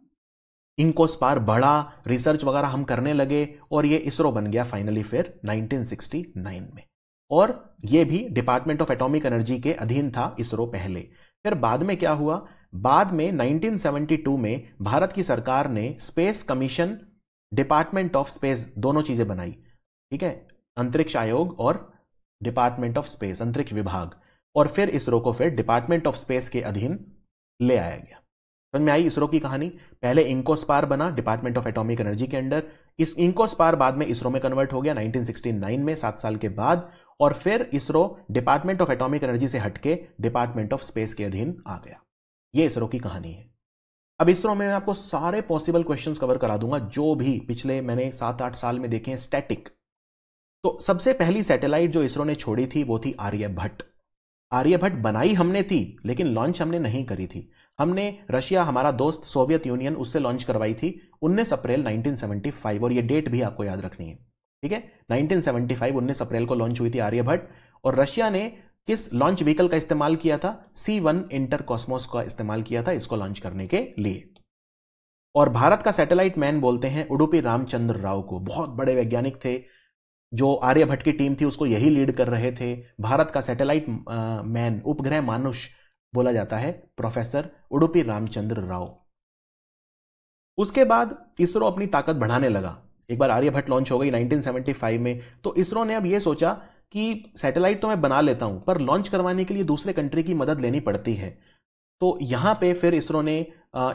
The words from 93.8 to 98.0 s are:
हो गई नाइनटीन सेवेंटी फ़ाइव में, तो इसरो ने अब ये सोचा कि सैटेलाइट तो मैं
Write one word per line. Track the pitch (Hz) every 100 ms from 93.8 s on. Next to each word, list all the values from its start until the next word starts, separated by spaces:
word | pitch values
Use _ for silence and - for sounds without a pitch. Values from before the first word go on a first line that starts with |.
| 131
हो | 127
गई | 139
नाइनटीन | 120 123 151
सेवेंटी | 131 127 131
फ़ाइव | 135 113 117
में, | 120 123 - -
तो | 202
इसरो | - 180 214
ने | 226
अब | 220 185
ये | 202
सोचा | 196 143 165 202 - _ _
कि | 208 220 220 - -
सैटेलाइट | 196 165 185 202
तो | 220
मैं | 208